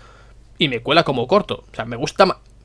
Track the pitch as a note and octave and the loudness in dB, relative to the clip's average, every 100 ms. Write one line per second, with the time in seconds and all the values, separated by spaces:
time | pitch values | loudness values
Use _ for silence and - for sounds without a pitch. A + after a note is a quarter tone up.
0 | - - - - - - D#3 A#2 A#2+ D#3+ | -20 -20 -20 -20 -14 -4 -2 -2 0 2
1 | D3+ C3 A#2 G3+ G3+ - - - A#2 A#2+ | 2 -2 0 0 0 -8 -10 -12 -10 -8
2 | - - F#3+ - _ - | -4 2 2 0 _ -20